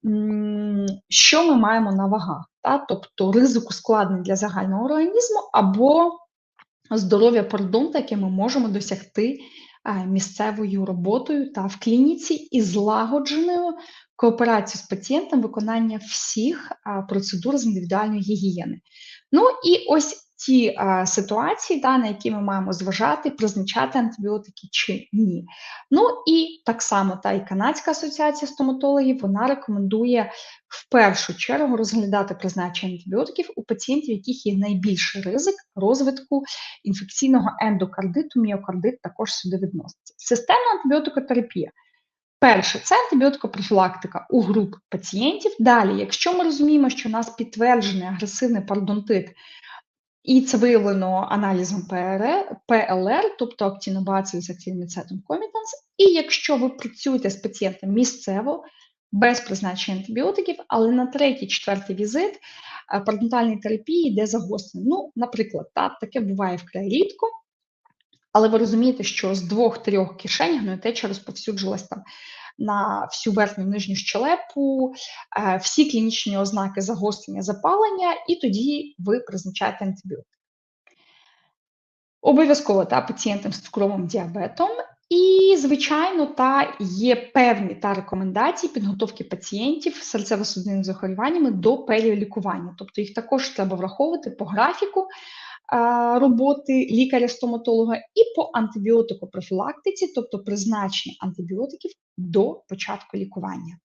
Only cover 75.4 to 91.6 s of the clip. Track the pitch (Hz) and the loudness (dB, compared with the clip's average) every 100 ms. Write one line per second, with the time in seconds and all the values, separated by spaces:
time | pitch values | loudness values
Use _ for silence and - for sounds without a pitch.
75.4 | 208 185 185 - 302 233 220 226 - 196 | 0 0 0 2 2 2 0 -2 -4 -2
76.4 | 196 208 196 196 190 214 208 208 - 196 | -2 -2 -4 -4 -4 -2 -4 -4 -10 -8
77.4 | 190 196 - 392 440 381 359 339 - 349 | -6 -2 0 2 2 0 -2 -4 -4 -2
78.4 | 254 202 262 294 294 _ 180 240 240 190 | 0 0 -2 -4 -8 _ -2 -2 -2 -10
79.4 | 190 - 202 196 196 190 185 165 - _ | -10 -4 -4 -4 -8 -8 -10 -14 -14 _
80.4 | _ _ _ _ _ _ _ _ _ _ | _ _ _ _ _ _ _ _ _ _
81.4 | _ _ _ _ _ _ _ _ - 285 | _ _ _ _ _ _ _ _ 4 6
82.4 | 311 285 - 196 185 127 - 226 220 202 | 6 4 4 0 2 0 -2 -6 -4 -4
83.4 | 202 - - - 202 196 175 202 170 180 | -6 -8 -8 -2 -2 -2 -4 -6 -6 -8
84.4 | 180 - 370 466 - _ _ 349 370 381 | -8 -2 -4 -4 -10 _ _ 4 6 8
85.4 | 381 370 269 285 - 302 339 370 294 - | 8 6 4 0 0 0 0 0 -2 2
86.4 | 262 269 - - 202 180 233 240 - - | 2 2 0 -4 -6 0 2 2 2 4
87.4 | 247 214 196 202 208 196 190 190 190 185 | 4 4 -2 -4 -4 -4 -4 -4 -4 0
88.4 | 262 349 339 254 202 190 220 - - 175 | 0 0 -4 -4 -4 -2 -6 -6 -10 -10
89.4 | - 202 247 311 330 - - 220 202 214 | -8 -6 -2 -2 -4 -8 -8 -6 -2 -2
90.4 | 208 - 185 196 190 185 190 190 247 339 | -2 -6 -4 -4 -4 -6 -6 -4 -2 2
91.4 | 277 196 | 0 2